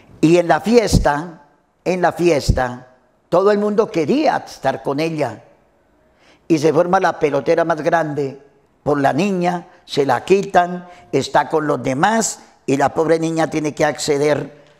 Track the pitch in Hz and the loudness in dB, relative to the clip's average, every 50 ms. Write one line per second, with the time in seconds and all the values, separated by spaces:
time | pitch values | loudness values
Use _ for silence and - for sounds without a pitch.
0 | - _ - - - 156 170 175 170 165 165 151 - 202 233 240 214 180 - - | -20 _ -6 0 2 4 4 4 4 4 2 0 2 4 4 4 4 4 2 2
1 | - 156 143 147 156 175 160 - - _ _ _ _ _ _ _ _ 160 180 180 | 2 2 0 0 -4 -8 -14 -18 -20 _ _ _ _ _ _ _ _ -4 -2 0
2 | 175 165 147 - 170 175 160 135 - - - 127 127 123 123 123 139 - _ _ | 0 -2 0 2 2 2 2 2 0 0 -2 -2 -2 -4 -6 -10 -16 -20 _ _
3 | _ _ _ _ _ _ - 170 196 202 208 208 208 208 208 196 214 - - 165 | _ _ _ _ _ _ 0 2 4 4 2 2 0 0 0 0 -2 0 0 -2
4 | 156 139 214 285 320 262 180 - - - - - - 135 131 120 - 143 139 139 | 0 0 0 0 0 0 0 -2 -6 -10 -16 -4 -4 -4 -4 -2 -4 -4 -4 -2
5 | 160 165 165 151 143 120 110 101 - - _ _ _ _ _ _ _ _ _ _ | -4 -4 -2 -4 -4 -4 -6 -10 -18 -20 _ _ _ _ _ _ _ _ _ _
6 | _ _ _ _ _ _ _ _ _ _ 165 151 139 160 139 151 175 175 180 190 | _ _ _ _ _ _ _ _ _ _ 0 2 2 2 4 4 2 4 2 2
7 | 185 170 160 - 160 147 139 139 123 160 165 165 165 160 170 151 139 165 165 165 | 2 2 0 0 -2 0 0 0 0 0 2 2 2 0 -2 -2 0 0 0 0
8 | 160 156 147 143 143 135 127 - - _ _ _ _ _ _ _ _ 135 147 143 | 0 -2 -2 -4 -4 -6 -8 -12 -18 _ _ _ _ _ _ _ _ -2 0 2
9 | 139 135 123 135 190 208 196 180 175 175 175 175 175 - - _ _ - - 139 | 2 0 2 2 0 0 0 0 -2 -2 -2 -4 -8 -12 -20 _ _ -8 -2 -2
10 | 139 135 123 117 - - 190 202 190 196 - 180 175 175 180 180 180 - - - | 0 0 0 -2 2 2 2 2 2 2 2 2 2 2 -4 -8 -10 -14 -20 -20
11 | - - - 139 123 - - 156 147 - - 156 151 147 147 135 117 135 131 135 | -14 -4 -2 -2 -2 2 0 0 0 2 -2 -2 0 0 -2 -2 -2 -4 -2 0
12 | 170 202 220 226 220 - - - - - _ _ _ - 135 139 143 131 - 160 | 0 0 0 0 -2 -4 -6 -10 -16 -20 _ _ _ -4 0 0 0 0 0 -2
13 | 160 156 165 165 160 165 165 160 160 151 165 160 151 151 147 - 156 151 143 - | 0 0 0 0 0 -2 -2 -2 -2 -2 -2 -4 -4 -4 -4 -2 -2 -2 -2 -4
14 | - - 147 143 143 151 147 135 147 - - - - _ _ _ | -4 -2 -2 0 2 0 0 0 -2 -8 -14 -20 -20 _ _ _